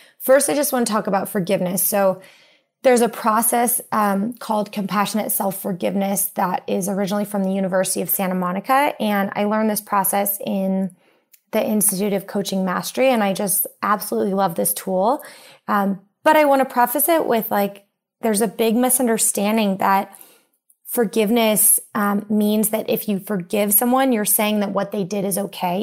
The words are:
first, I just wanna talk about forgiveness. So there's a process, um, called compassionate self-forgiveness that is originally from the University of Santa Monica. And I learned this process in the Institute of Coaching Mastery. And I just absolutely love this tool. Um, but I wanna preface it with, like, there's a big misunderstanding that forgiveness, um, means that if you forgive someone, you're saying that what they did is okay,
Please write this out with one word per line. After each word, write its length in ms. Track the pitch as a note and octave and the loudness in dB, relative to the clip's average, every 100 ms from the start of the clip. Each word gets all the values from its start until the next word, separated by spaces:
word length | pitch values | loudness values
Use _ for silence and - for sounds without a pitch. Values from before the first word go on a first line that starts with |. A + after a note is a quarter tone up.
| - _ | -20 _
first, 280 | - C4+ C#4 | 4 4 4
I 40 | |
just 180 | D4 C#4 | 0 0
wanna 140 | B3+ A3+ | 0 0
talk 200 | G#3+ G3+ | 0 0
about 220 | F#3+ - | -2 -2
forgiveness. 540 | G#3 E3+ F#3+ F3+ F#3+ | -4 0 0 0 -2
So 380 | - G3+ G3 F#3 - - _ _ _ _ | 0 2 2 0 -8 -20 _ _ _ _
there's 180 | C4+ A#3+ | 4 4
a 80 | A#3 | 4
process, 720 | - A#3 A3 A3+ A#3+ A#3+ - - | 0 0 0 2 0 0 -2 -2
um, 440 | A3+ G#3 G3 G#3+ | 0 0 0 -2
called 360 | B3 - G#3+ G#3 | -6 -4 -2 -2
compassionate 640 | G#3+ F#3+ G3+ G3 G#3+ - | -4 -4 -2 0 -2 -2
self-forgiveness 920 | - G3 F#3 F3 E3+ G3 F#3+ G3 G3 - - | -2 -2 -4 -6 -4 -2 -2 -2 -2 -4 -2
that 260 | F#3 F3+ - | -2 -2 -4
is 200 | G3+ F#3 | -4 -2
originally 360 | G3 G3 G#3 | -2 -2 -2
from 180 | G#3 G#3 | -4 -2
the 80 | F#3+ | -2
University 520 | F#3+ F#3+ F#3 F#3+ G3+ | 0 0 0 0 -2
of 60 | F#3 | -4
Santa 280 | - F#3 F#3 | -2 -2 -2
Monica. 580 | F3+ F#3 G3 C4+ D4 - | -2 -4 0 2 2 0
And 300 | G#3+ G3+ G3 | -2 0 -2
I 100 | - | -2
learned 240 | G#3 G#3+ A3 | -2 0 0
this 120 | G#3 | -2
process 580 | - G#3 F#3+ G3+ G3+ - - | -2 -2 0 0 -2 -4 -4
in 480 | G3 F#3+ F#3+ F#3+ - _ _ _ - _ | -2 0 0 -2 -8 _ _ _ -20 _
the 140 | A3 | -4
Institute 480 | - G#3+ - F#3 G#3 | 0 0 0 0 -2
of 140 | G3 G3 | -2 -4
Coaching 380 | G#3 G3 F#3+ | -6 -4 -2
Mastery. 440 | F#3 F#3 F3+ - C4 | -2 -2 -4 0 2
And 160 | A#3 | 4
I 80 | G3+ | 2
just 340 | F#3+ G3+ - - - | 0 -2 -2 -4 -4
absolutely 520 | G3 G#3 - A#3 G#3+ | -2 -2 -2 -2 0
love 200 | F#3+ F#3+ | 2 0
this 180 | E3+ E3+ | 0 -2
tool. 500 | - - F#3 G#3 D4 - - - - - | -4 -2 0 0 0 -6 -20 -20 -18 -2
Um, 340 | G#3 G3 F#3+ - _ | 0 0 -2 -8 _
but 140 | D#4 D#4 | 4 6
I 80 | |
wanna 220 | D4 C4+ C4 | 6 4 2
preface 420 | B3+ B3 D4 C#4+ | 2 2 2 2
it 180 | E4 - | 2 2
with, 240 | A3+ G#3+ | 0 0
like, 360 | G#3 G3+ G3 _ _ _ _ | 0 0 -4 _ _ _ _
there's 220 | A3+ G#3 | -2 0
a 60 | A3 | 0
big 280 | - A3+ A3 | 0 0 2
misunderstanding 1000 | B3 B3+ B3 A3+ - - G3+ A3+ G#3 F#3+ | 2 2 2 2 0 0 0 2 0 0
that 380 | G3 G3 G3+ - - - _ _ _ _ | 2 2 0 -10 -20 -20 _ _ _ _
forgiveness, 960 | - - G#3+ A3 G#3 A#3+ A3 G#3+ - - - | -8 -2 0 2 2 2 2 2 2 0 -2
um, 300 | - G3+ G3+ - | -4 0 0 0
means 400 | G#3+ G#3 G#3+ G#3+ | 0 2 2 0
that 180 | G#3+ - | -2 -2
if 200 | A3 - | -4 -2
you 100 | G3 | -4
forgive 560 | - G3+ F3 G#3 G#3 | -2 -6 -2 -2 0
someone, 380 | G#3+ B3 C4 C4+ | 2 2 2 2
you're 120 | A3+ | 0
saying 360 | G#3 - G#3+ G#3+ | 0 0 0 0
that 100 | G3 | -2
what 220 | G3 G3 | -2 -4
they 120 | G#3+ | -4
did 200 | F3+ G#3 | -4 -4
is 120 | G3 F#3+ | -2 -4
okay, 460 | G3 - F3+ F3+ | -6 -4 -4 -2